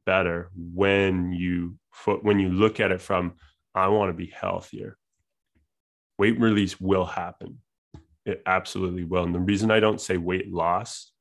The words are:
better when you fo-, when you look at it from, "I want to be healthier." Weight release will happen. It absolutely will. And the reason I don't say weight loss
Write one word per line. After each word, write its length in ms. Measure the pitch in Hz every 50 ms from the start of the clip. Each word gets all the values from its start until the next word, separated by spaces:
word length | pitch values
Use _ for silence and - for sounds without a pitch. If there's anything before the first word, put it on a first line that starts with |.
| -
better 460 | 95 92 95 90 87 85 85 87 87 92
when 760 | 90 85 85 87 92 98 98 98 98 98 95 92 92 90 90
you 460 | 90 87 90 90 87 87 85 85 - - _ _
fo-, 260 | _ - - 104 101 -
when 200 | - 104 104 98
you 100 | 95 92
look 300 | 90 92 107 110 110 -
at 120 | 107 95
it 100 | 92 92
from, 340 | - - 98 90 90 85 87 _ _ - _ _ _ _ -
"I 140 | 95 95 95
want 220 | 104 107 101 92
to 40 | 82
be 140 | 82 90 82
healthier." 680 | - - - - 90 - - - - - - - - _ _ _ _ _ _ _ _ _ _ _ _ _ _ _ _ _ _ _ _ _ _ _ _ -
Weight 220 | 101 110 117 120
release 400 | 117 110 107 104 98 92 - -
will 260 | 92 95 98 92 90
happen. 540 | 90 - 95 87 90 - - 95 - - - _ _ _ _ _ _ - - - _ _ _ -
It 180 | - 90 - -
absolutely 580 | 92 92 92 - - - 92 95 90 90 90 87
will. 200 | 82 92 90 87
And 100 | 87 87
the 60 | 87
reason 320 | 90 98 104 98 110 110
I 80 | 110 110
don't 200 | 107 107 107 107
say 180 | - - 95 90
weight 340 | 85 90 92 92 101 104
loss 600 | 87 85 82 85 87 95 117 - - - - _ _ _